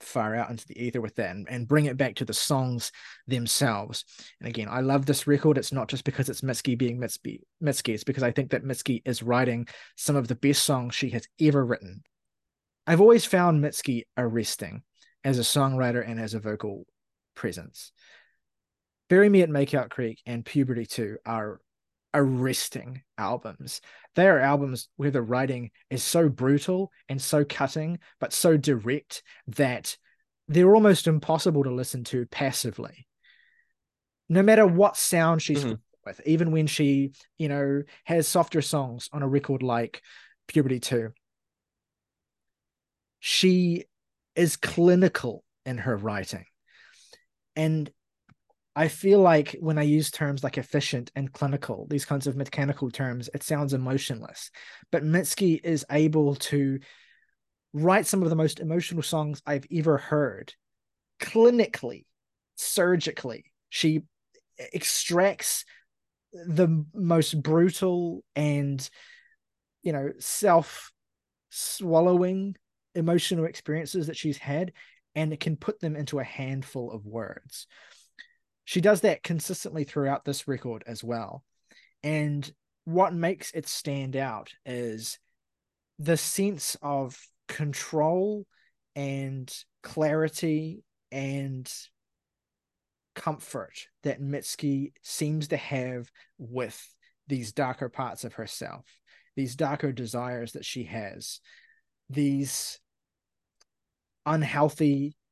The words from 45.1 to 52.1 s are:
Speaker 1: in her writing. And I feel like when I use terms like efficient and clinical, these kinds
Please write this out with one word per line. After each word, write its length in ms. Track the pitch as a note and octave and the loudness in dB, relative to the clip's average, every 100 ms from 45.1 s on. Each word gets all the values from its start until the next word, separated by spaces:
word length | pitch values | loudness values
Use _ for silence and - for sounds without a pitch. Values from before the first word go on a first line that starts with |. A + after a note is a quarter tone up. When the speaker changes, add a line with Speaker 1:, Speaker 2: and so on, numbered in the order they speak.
| - B2 - _ _ B2+ | 2 -6 -8 _ _ -10
Speaker 1:
in 120 | B2 | -6
her 180 | C3 G#2+ | -2 -2
writing. 500 | G#2+ G#2 F#2 F#2+ F2 _ _ _ - _ _ - _ _ _ D#3 | -2 -6 -6 -10 -14 _ _ _ -20 _ _ -20 _ _ _ -2
And 340 | D#3 D#3 D3 - _ _ _ _ _ _ _ - | 0 0 -4 -10 _ _ _ _ _ _ _ 0
I 80 | D#3 | 0
feel 320 | - G3 G3+ | 2 6 8
like 380 | F3+ D#3 C#3+ - | 8 6 4 -2
when 180 | D#3+ D3+ | -2 2
I 60 | |
use 300 | D3 D3+ D3 | 4 4 2
terms 320 | - D3 C#3+ | -2 -4 -2
like 120 | C3+ - | -4 -6
efficient 540 | - D3 - B2+ A#2+ C#3 | -2 -2 -2 -4 -6 -8
and 160 | C3+ | -8
clinical, 560 | - C#3 C#3 - G#2+ G#2+ | -4 -2 -2 -4 -8 -6
these 140 | D3 | -4
kinds 240 | - | -2